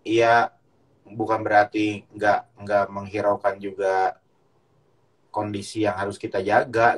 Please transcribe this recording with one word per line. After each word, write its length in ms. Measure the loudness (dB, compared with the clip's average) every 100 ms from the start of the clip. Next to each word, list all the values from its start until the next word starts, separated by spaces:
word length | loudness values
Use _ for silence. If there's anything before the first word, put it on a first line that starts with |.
ya 480 | -2 2 6 4 2 _ _ _ _ _ -16
bukan 400 | -6 -2 -2 2
berarti 640 | 2 2 0 -2 -4 -10
nggak, 480 | -4 0 0 -2 -14
nggak 280 | -2 0 0
menghiraukan 680 | -6 -8 -2 0 0 -2 -4
juga 560 | -10 -4 -2 0 -2 -4 _ _ _ _ _ _ _ _ _ _ _
kondisi 560 | -6 -6 -6 -8 -2 -2
yang 80 |
harus 240 | -2 -6 -6
kita 240 | -6 -4
jaga 560 | 0 2 2 2 2